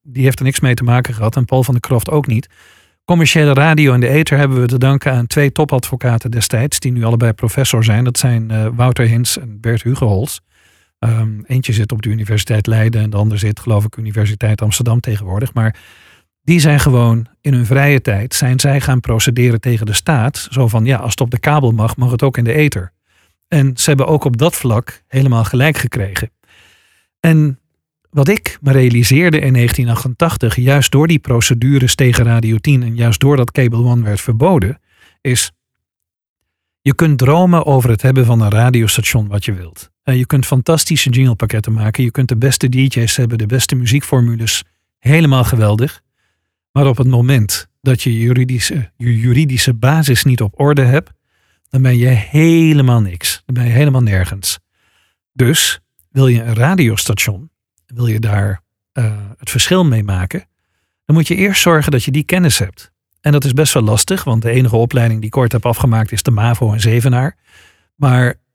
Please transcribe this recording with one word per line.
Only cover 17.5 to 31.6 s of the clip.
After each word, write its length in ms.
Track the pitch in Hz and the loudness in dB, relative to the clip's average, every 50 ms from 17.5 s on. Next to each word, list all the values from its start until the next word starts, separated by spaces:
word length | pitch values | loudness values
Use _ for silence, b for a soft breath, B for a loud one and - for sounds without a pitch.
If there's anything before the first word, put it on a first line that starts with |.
| 131 | 0
hun 120 | 123 120 | 0 0
vrije 360 | 101 123 139 139 143 143 123 | 0 0 2 2 2 2 2
tijd, 320 | - 123 101 98 110 120 - | 0 -2 -2 -2 -4 -4 -4
zijn 260 | - 139 127 127 127 | -2 0 0 0 0
zij 220 | - 143 139 139 | 0 0 0 0
gaan 180 | 123 135 131 123 | 0 0 0 0
procederen 600 | - - 113 113 - 123 117 120 123 123 117 110 | 0 -2 -2 0 0 0 0 2 2 2 0 0
tegen 240 | - 127 120 107 110 | -2 -2 -2 -2 -2
de 80 | 110 104 | -4 -4
staat. 540 | - - - 156 120 110 139 - - - - | -4 -2 0 0 0 0 -2 -4 -6 -10 -6
Zo 160 | 120 135 123 | -2 0 0
van, 180 | 113 117 113 113 | 2 2 0 0
ja, 120 | 131 135 | 0 0
als 140 | 107 - 120 | -2 -2 -4
het 100 | - - | -4 -2
op 100 | 131 120 | -2 -2
de 80 | 123 110 | -2 -2
kabel 320 | - 151 147 151 135 117 | -2 0 0 2 2 2
mag, 240 | 117 107 107 117 - | 2 0 0 -2 -2
mag 160 | - 123 123 | -2 -2 -2
het 120 | 127 117 143 | 0 0 0
ook 140 | 135 120 | 0 0
in 60 | 123 117 | 0 -2
de 100 | 113 117 | 0 0
ether. 400 | 151 151 143 - 98 90 90 _ _ _ _ _ _ _ _ _ _ _ | 0 0 0 -2 -4 -8 -10 _ _ _ _ _ _ _ _ _ _ _
En 300 | - 170 147 135 135 123 | -2 2 2 2 2 0
ze 120 | - - 160 | -2 0 0
hebben 180 | 147 131 131 | 0 2 2
ook 160 | - 156 143 - | 0 0 0 0
op 140 | 139 120 | -2 0
dat 180 | 113 151 175 - | 0 0 -2 -2
vlak 480 | - - 123 107 117 - - - - _ | -2 -2 -2 -2 -2 -2 -6 -12 -20 _
helemaal 360 | _ - 135 135 135 120 117 113 | _ -2 0 0 2 2 0 0
gelijk 340 | - - 123 139 160 151 | 0 0 0 0 0 0
gekregen. 540 | - - 120 - - 98 98 95 - - - _ _ b b b b b b b b b b b b b b b _ | -2 -6 -6 -6 -6 -6 -6 -6 -8 -8 -10 _ _ b b b b b b b b b b b b b b b _
En 400 | - 165 160 156 151 147 131 - _ _ _ _ _ _ _ _ _ _ | 2 2 4 4 2 0 -2 -6 _ _ _ _ _ _ _ _ _ _
wat 180 | - 143 135 | -2 0 0
ik 300 | 180 208 - - - - - | 2 0 -2 -4 -10 -10 -4
me 100 | 143 135 | 0 2
realiseerde 680 | 135 135 127 123 120 120 117 107 131 151 180 175 156 151 | 2 4 4 2 2 2 2 2 2 2 2 2 0 0
in 140 | 143 135 127 | 0 2 2
negentien 360 | 120 120 120 - - 123 120 | 2 2 0 0 -2 -2 -2
achtentachtig, 640 | 117 - - 127 120 - 170 165 - - 127 110 117 | -2 -2 -4 -6 -4 -2 -2 -2 -2 -2 -2 -2 0
juist 360 | 120 123 135 143 143 123 - | 0 0 2 2 0 0 2
door 160 | - 135 156 | 2 2 2
die 120 | 165 165 139 | 2 0 0
procedures 760 | - - 120 117 - - 127 117 | 0 -2 -2 0 0 0 0 0